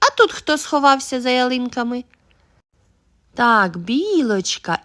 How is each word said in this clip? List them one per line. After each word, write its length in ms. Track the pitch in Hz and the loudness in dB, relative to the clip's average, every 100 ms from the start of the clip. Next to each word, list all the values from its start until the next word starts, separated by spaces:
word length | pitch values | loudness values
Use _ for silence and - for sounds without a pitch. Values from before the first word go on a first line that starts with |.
А 160 | 571 - | 0 4
тут 160 | 440 | 0
хто 260 | - - 302 | 0 -4 -4
сховався 640 | - 294 285 269 - 254 | -2 2 4 2 0 -4
за 100 | 247 | 0
ялинками? 720 | 254 247 254 247 254 233 247 247 _ _ _ _ _ _ _ _ _ _ _ _ | 0 0 -2 -4 -6 -6 -8 -12 _ _ _ _ _ _ _ _ _ _ _ _
Так, 420 | - 240 220 190 170 | 0 2 4 2 -4
білочка 1000 | 175 262 403 370 247 202 180 - - 170 | -4 -2 0 0 0 -2 -2 -6 -6 -6